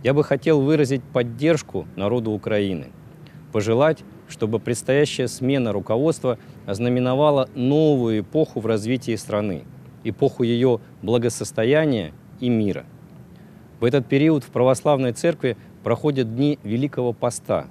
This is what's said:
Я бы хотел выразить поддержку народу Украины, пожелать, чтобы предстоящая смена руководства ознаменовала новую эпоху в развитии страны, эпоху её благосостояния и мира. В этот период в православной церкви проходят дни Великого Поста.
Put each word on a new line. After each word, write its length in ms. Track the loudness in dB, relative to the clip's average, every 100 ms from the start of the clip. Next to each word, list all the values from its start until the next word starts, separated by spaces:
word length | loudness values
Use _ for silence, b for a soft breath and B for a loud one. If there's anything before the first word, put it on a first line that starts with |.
Я 100 | 2
бы 100 | 0
хотел 360 | 2 0 2 2
выразить 420 | 4 2 2 0
поддержку 840 | -2 -2 -2 -2 0 0 -2 -10 -8 -4
народу 360 | -2 0 -2
Украины, 560 | -4 -2 -2 0 -4 -8 -18 -20 B B B B
пожелать, 520 | -4 0 2 2 0 -8 -20 -20
чтобы 320 | -6 -4 -2
предстоящая 680 | -4 -6 0 2 2 0 -6
смена 460 | -2 -2 0 0
руководства 640 | -4 -2 0 0 0 -2 -4 B B -8
ознаменовала 840 | -4 0 0 0 2 2 2 -2
новую 680 | -2 0 4 4 4 2 0
эпоху 400 | -2 -2 -2 -2
в 40 | -2
развитии 500 | -2 -2 -4 -4 -6
страны, 480 | -4 -2 -2 -6 -10 -20 -20 -10
эпоху 400 | -10 -2 -2 0
её 360 | 0 2 2 0 B B
благосостояния 1120 | -2 0 0 -4 -8 -2 2 2 2 0 -4 -12 -20 -6
и 100 | -2
мира. 360 | 0 0 -4 -10 -20 -20 -20 -20 B B B B -2
В 40 |
этот 240 | 0 0 2
период 360 | 2 4 2
в 40 | 0
православной 640 | 2 2 2 2 0 0
церкви 460 | 0 -2 0 -4 -4 B B
проходят 520 | -4 0 0 0 -2 0
дни 240 | 0 0
Великого 500 | -4 -4 -2 -2 -4
Поста. 540 | -2 -4 -4 -4 -4 -4